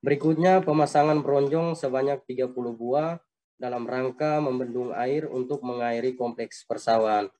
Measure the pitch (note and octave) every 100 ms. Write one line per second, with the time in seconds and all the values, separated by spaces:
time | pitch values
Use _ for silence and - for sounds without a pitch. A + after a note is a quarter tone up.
0 | - C#3+ D#3+ D#3+ F3+ F#3 F3+ D3+ C#3+ D3+
1 | D3 D3+ C3+ C#3+ C#3 D#3 E3+ D#3+ C#3 B2+
2 | C3+ C#3 _ B2+ B2+ B2+ A#2+ A2+ A#2+ C3+
3 | D#3+ E3+ _ _ _ _ B2 B2 A#2 B2+
4 | C3 B2+ D3+ D3+ D3 B2+ B2 A#2+ B2 G2
5 | B2 C#3+ D3+ B2+ B2+ - B2 B2 A#2+ A#2
6 | B2+ B2+ A#2+ A#2 A2+ - - A2 - A2+
7 | A2 G#2+ G2+ _